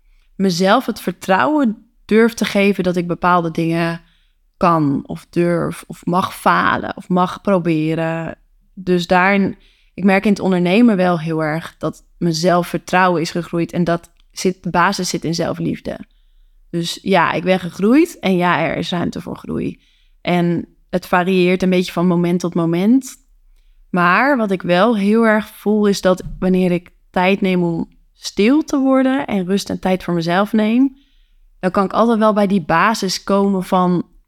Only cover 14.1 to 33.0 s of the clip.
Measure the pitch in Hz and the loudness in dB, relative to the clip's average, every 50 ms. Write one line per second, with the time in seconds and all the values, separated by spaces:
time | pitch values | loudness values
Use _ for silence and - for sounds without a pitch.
14.1 | _ _ _ _ _ - - 190 180 - - 175 160 180 170 185 202 - 180 - | _ _ _ _ _ -4 -4 -4 -4 -2 -8 -2 0 2 2 2 2 -2 -4 -4
15.1 | - 175 - 151 170 165 165 - - 170 165 151 131 - - - - - - - | -6 -4 -4 -4 -4 -2 -4 -4 -4 -4 -4 -6 -6 -6 -8 -10 -12 -12 -14 -20
16.1 | _ _ _ _ _ _ _ _ _ _ _ _ - 170 170 170 - - - - | _ _ _ _ _ _ _ _ _ _ _ _ -8 -6 -6 -6 -8 -8 -2 0
17.1 | 190 175 156 - - 156 170 180 185 180 175 170 - - 185 214 247 302 339 349 | 2 2 2 2 0 -2 0 0 0 0 -2 -6 -6 -2 2 4 4 4 4 2
18.1 | - - - 190 190 175 175 175 170 143 165 - - - 175 160 - - 147 - | -2 -6 -2 0 0 2 2 2 0 0 0 -2 -2 -4 -4 -4 -4 -4 -4 -4
19.1 | - - 170 - - - - - - - - - - - _ _ _ _ _ _ | -6 -8 -10 -10 -12 -12 -10 -8 -8 -6 -6 -6 -8 -10 _ _ _ _ _ _
20.1 | _ _ _ - 175 175 170 170 170 160 - - _ _ _ _ - 180 - - | _ _ _ -2 -2 0 0 0 -2 -2 -6 -8 _ _ _ _ -6 -6 -4 0
21.1 | - 180 175 185 190 185 180 180 185 185 190 185 185 180 185 - - 175 175 185 | 0 0 2 2 2 2 4 2 2 2 2 2 2 0 0 -2 -2 -2 0 2
22.1 | 175 175 175 175 180 180 - 170 170 175 165 165 170 170 190 214 247 269 262 - | 2 2 2 0 0 0 -2 -2 -2 -2 -2 0 0 0 2 2 2 2 0 -2
23.1 | - - _ _ _ _ _ _ _ _ _ _ _ _ - _ - 180 175 175 | -12 -20 _ _ _ _ _ _ _ _ _ _ _ _ -14 _ -2 0 2 2
24.1 | 180 208 247 277 294 240 220 196 196 180 - 170 175 175 196 233 240 208 196 202 | 2 2 2 2 2 0 0 -2 -2 -4 0 0 2 4 4 2 2 2 2 2
25.1 | 214 226 233 220 214 220 214 - - - - 202 214 214 208 202 196 - - 185 | 2 4 4 4 2 2 0 -4 -12 -8 -2 0 0 2 2 2 0 2 2 0
26.1 | 185 - - - - 151 180 185 185 185 185 180 175 175 175 - _ _ _ _ | 0 0 -2 -10 -10 -4 0 0 2 2 2 0 0 -2 -4 -10 _ _ _ _
27.1 | - 185 180 190 196 196 202 185 185 180 175 170 165 - - - _ _ _ _ | -4 0 2 2 2 2 0 0 0 0 0 -2 -2 -4 -6 -10 _ _ _ _
28.1 | _ _ - - - - 196 226 277 311 302 - - 277 262 269 269 262 262 262 | _ _ -16 -10 -2 0 2 4 4 2 0 0 -2 0 0 2 2 2 2 2
29.1 | 262 277 - - 214 196 180 175 196 196 - - 185 180 - 185 190 185 - - | 0 -2 -4 -4 -4 -4 -2 -2 -2 -4 -2 -4 -8 -4 -2 -2 -2 -2 -2 -2
30.1 | 175 170 165 170 170 190 208 208 - 214 214 208 226 247 269 269 - - _ _ | -2 -2 0 0 0 0 0 0 0 0 0 2 2 2 2 0 0 -6 _ _
31.1 | _ _ _ _ _ _ _ _ _ _ - 185 - 208 190 180 - - 220 233 | _ _ _ _ _ _ _ _ _ _ -6 -2 0 0 -2 0 0 0 2 2
32.1 | 233 208 220 214 202 214 208 185 202 202 147 - 160 165 185 214 220 - | 2 4 4 2 4 2 2 2 2 0 0 0 0 2 2 2 0 0